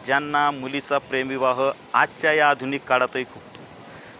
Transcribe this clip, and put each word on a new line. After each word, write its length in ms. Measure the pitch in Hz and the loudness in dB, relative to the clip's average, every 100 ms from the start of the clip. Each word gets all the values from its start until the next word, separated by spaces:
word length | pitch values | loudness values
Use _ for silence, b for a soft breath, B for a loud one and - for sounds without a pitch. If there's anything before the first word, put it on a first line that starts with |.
| - | 0
ज्यांना 460 | 139 147 147 147 | 0 0 0 0
मुलीचा 460 | 143 131 139 - 143 | 0 -4 -6 -2 -2
प्रेमविवाह 640 | 127 131 131 135 127 127 135 - - | -2 -4 -2 0 0 2 0 -2 -2
आजच्या 400 | 120 147 - 160 | 0 0 0 0
या 160 | 151 147 | 4 4
आधुनिक 340 | 139 131 139 | 2 -2 -4
काळातही 400 | - 127 127 131 | 0 2 2 -2
खुपतो. 360 | 127 - - - - - B B B B | -8 -10 -20 -20 -20 -20 B B B B